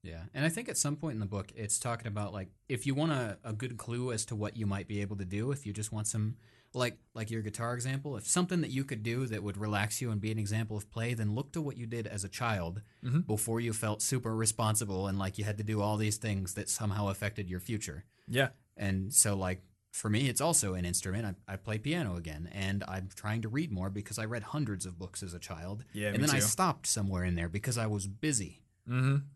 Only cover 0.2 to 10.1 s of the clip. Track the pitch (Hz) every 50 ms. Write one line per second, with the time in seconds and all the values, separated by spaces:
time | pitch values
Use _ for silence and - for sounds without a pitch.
0.2 | 85 104 - 135 143 165 165 226 247 - - - - 143 147 147 - 156 120 110
1.2 | 104 92 104 98 95 - - - 107 101 - - - 123 117 113 113 117 101 104
2.2 | 104 98 90 101 95 92 - _ _ - 135 123 - 139 135 139 151 165 151 135
3.2 | 120 107 95 - - 113 110 104 131 127 117 107 - - 120 123 123 127 117 107
4.2 | - - 120 104 104 101 - 113 110 101 98 98 92 - 104 101 101 98 104 101
5.2 | 98 90 95 104 113 135 139 139 - 107 101 107 104 - - 107 107 - - 113
6.2 | 107 110 117 - - - - - _ _ - 123 123 120 - - _ _ _ 117
7.2 | 110 107 113 113 107 107 104 - 117 117 123 120 120 131 135 139 139 147 135 101
8.2 | - - - 180 185 180 190 175 151 110 127 131 135 135 135 107 107 117 117 127
9.2 | 135 120 110 101 98 104 92 98 107 107 104 98 101 107 - - 131 120